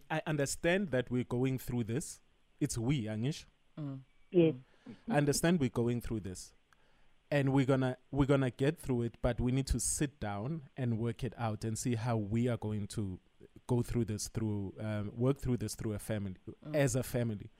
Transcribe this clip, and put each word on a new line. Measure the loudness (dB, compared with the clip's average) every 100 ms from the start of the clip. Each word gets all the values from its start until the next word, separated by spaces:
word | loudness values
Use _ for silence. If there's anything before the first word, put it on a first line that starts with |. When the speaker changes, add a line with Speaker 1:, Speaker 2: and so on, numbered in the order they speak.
| -2
Speaker 1:
I | -2 0
understand | 0 0 0 2 2 2
that | 0 0
we're | -2 0
going | 0 0 0
through | -2 -2 -2
this." | -4 -6 -12 _ _ _ -4
It's | -2 0
we, | 0 0
Angish. | 0 -2 -2 -4 -10 _ _ -10
Speaker 2:
Mm. | -8 -10 -14 -20 0
Speaker 3:
Yes. | 4 4 2 -8 _ -20
Speaker 2:
Mm. | -14 0
Speaker 1:
"I | 2
understand | 4 4 4 4
we're | 2
going | 2 0 0
through | -2 -4
this. | -6 -10 -12 _ _ _ _ _ -20 _ -2
And | 2 4
we're | 4 4
gonna, | 4 2 -2 _
we're | 2 4
gonna | 4 4
get | 2 0 0
through | 0 0
it, | 0 0
but | 0 2
we | 2
need | 2 2
to | 0
sit | 0 0 -2 -2
down | -4 -4 -4 -6 -8 -4
and | 0 0
work | -2 -2
it | -6 -4
out | -4 -2 -4
and | -2
see | -2 0
how | 0 0
we | 0 2 2
are | 0
going | -2 -4 -4
to | -4 -4 -6 _ -20 -20 -10 0
go | 0
through | 2 0 0
this | -2 -6
through, | -4 -2 -2 -4 -6
um, | -4 -4 -4 0
work | 0 2
through | -2 -2
this | -4
through | -6 -6
a | -6
family, | -4 -4 -6 -10 -14 -16 -2
Speaker 2:
Mm. | 2
Speaker 1:
as | 2 2
a |
family." | -2 -2 -2 -4 -10